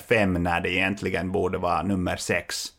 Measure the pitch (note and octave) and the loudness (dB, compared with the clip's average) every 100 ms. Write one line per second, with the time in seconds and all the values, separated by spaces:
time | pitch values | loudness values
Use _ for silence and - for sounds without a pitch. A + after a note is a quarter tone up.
0 | - A2+ F#2+ F2+ F2 E2+ F2 F#2 F#2+ G2 | 2 2 4 2 0 0 0 2 0 0
1 | F#2+ F2+ F#2 F#2+ F2+ F2+ F2+ E2+ F#2 F#2+ | -2 -2 -2 0 0 0 0 0 0 0
2 | F2 F2 - F2 - - - | 0 -2 0 -2 -2 -8 -10